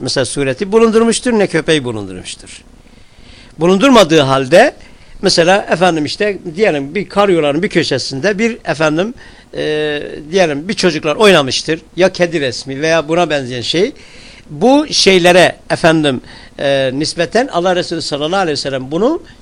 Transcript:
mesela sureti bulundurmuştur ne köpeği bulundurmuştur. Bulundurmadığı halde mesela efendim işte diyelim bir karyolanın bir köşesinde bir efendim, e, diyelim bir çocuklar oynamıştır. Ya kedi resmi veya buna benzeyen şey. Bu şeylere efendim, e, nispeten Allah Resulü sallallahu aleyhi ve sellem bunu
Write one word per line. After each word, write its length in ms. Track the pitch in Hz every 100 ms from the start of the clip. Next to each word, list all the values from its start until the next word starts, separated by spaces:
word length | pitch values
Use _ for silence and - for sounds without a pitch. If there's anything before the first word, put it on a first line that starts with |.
mesela 240 | 127 143
sureti 480 | 123 143 135 127 196
bulundurmuştur 600 | 226 226 220 233 208 254
ne 140 | 220 185
köpeği 380 | 165 151 156
bulundurmuştur. 800 | 123 110 98 92 90 - 98 - - - - - - - - - - -
Bulundurmadığı 640 | 170 190 269 233 170 160
halde 540 | 135 135 131 175 269 - - - - -
mesela 440 | 190 175 165 202 -
efendim 340 | 185 185 160
işte 340 | 143 - 208 190 180 156
diyelim 380 | 214 151 139
bir 140 | 196 180
karyolanın 540 | 196 202 165 147 143
bir 60 | 202
köşesinde 720 | 175 143 135 - 135 180 196
bir 200 | 226 233
efendim, 500 | - 151 156 156 208 - - - -
e, 480 | - 151 151 151 147 - 156 151
diyelim 380 | 190 170 143 180
bir 60 |
çocuklar 420 | 196 180 151 156 147
oynamıştır. 640 | 208 175 135 - - 160 - 165
Ya 160 | 185
kedi 280 | 185 175 160
resmi 420 | 135 117 135 135
veya 260 | 160 165 147
buna 220 | 170 165
benzeyen 300 | 147 123 123
şey. 320 | - 156 240 - - - - - -
Bu 360 | 147 226 285 302
şeylere 680 | - 196 185 175 180 156 - -
efendim, 500 | 165 165 160 147 123 - - - -
e, 320 | 139 139 135
nispeten 520 | 135 156 165 165 220 277
Allah 300 | 175 185 180
Resulü 260 | - 165
sallallahu 380 | - 143 151 196
aleyhi 180 | 175 139
ve 20 |
sellem 300 | 147 131 131
bunu 320 | 160 233 339 - -